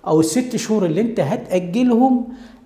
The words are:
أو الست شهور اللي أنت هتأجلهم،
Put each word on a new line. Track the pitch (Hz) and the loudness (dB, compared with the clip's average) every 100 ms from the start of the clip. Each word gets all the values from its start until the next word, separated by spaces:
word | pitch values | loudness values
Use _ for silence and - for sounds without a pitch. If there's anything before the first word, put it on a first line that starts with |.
| 175 | 2
أو | 160 | 2
الست | 160 247 254 220 | 2 0 -2 -6
شهور | - 214 175 | -2 0 0
اللي | 156 | 0
أنت | 233 220 | -2 -2
هتأجلهم، | 147 240 - 185 180 208 247 226 262 247 - - - - | -2 -4 -2 -4 -2 0 2 4 4 2 -2 -14 -20 -16